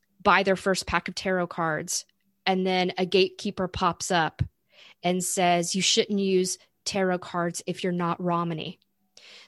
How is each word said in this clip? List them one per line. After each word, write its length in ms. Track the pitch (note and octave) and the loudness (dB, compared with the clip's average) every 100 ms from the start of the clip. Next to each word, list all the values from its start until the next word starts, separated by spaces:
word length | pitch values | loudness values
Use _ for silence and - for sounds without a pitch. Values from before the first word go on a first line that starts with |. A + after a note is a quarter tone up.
| _ _ | _ _
buy 200 | G3+ F#3 | 4 6
their 140 | G3 F#3 | 4 2
first 300 | G3 F#3 - | 0 -2 0
pack 220 | F3 - | -2 -2
of 60 | |
tarot 340 | - F#3+ F#3 F3 | -6 -2 -2 -2
cards, 580 | - E3 E3 F3 - - _ _ _ F#3 | -2 -2 -2 -4 -8 -8 _ _ _ -2
and 200 | F#3 F#3 | 0 0
then 260 | F#3 F3+ - | 0 0 -2
a 80 | |
gatekeeper 640 | F#3 G3 F#3 - G#3 - F#3 | 0 2 2 -2 -6 -4 -6
pops 420 | - F3+ E3+ - | -2 -2 -2 0
up 320 | F3+ D#3 - - _ _ - - _ | 0 0 -2 -4 _ _ -20 -20 _
and 200 | F3 F#3 | -2 0
says, 520 | F3+ G3 F3 F3 E3+ | -2 2 4 4 2
"You 80 | F#3+ | 0
shouldn't 360 | F3+ A3+ A3 G3+ | 2 2 2 0
use 380 | F#3+ F#3 F#3 - _ _ | 2 2 2 -4 _ _
tarot 340 | - G3+ F#3 F3+ | -6 0 0 0
cards 440 | - F3 E3+ - - | -2 -2 -2 -4 -8
if 180 | F3+ | -4
you're 80 | F#3 | -2
not 300 | F3 E3+ - | -2 -2 -2
Romani." 560 | F3+ E3+ E3+ D#3 D#3+ - _ _ _ _ - - | 0 0 -2 -4 -8 -14 _ _ _ _ -20 -20